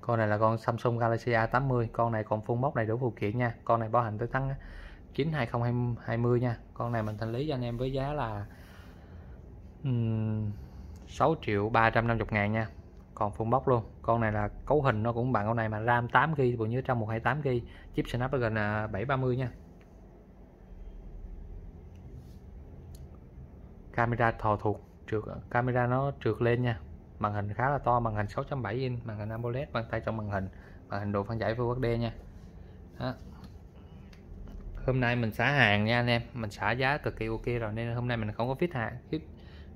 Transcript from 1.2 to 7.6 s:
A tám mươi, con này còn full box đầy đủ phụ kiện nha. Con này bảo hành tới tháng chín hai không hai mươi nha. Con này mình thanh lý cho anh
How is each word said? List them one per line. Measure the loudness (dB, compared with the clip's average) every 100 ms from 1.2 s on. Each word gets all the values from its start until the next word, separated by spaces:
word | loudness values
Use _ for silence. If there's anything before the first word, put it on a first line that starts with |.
| 2
A | 2 4
tám | 2 4
mươi, | 2 2
con | 2 2
này | 2
còn | 0 -2
full | 0 0
box | 2
đầy | 2 0
đủ | 2
phụ | 0
kiện | 0 -2 2
nha. | 0 -2
Con | 2 2
này | 4
bảo | 2
hành | 2 -2
tới | -2
tháng | 0 0 -4 -8 -14 -14 -16 -12
chín | 2 4
hai | 4 0
không | 2 2 2 2 -2
hai | -2 2
mươi | 6 6
nha. | 4 0 -8
Con | -6 -2
này | 0
mình | 0 -2
thanh | -2
lý | -2 -2
cho |
anh | -2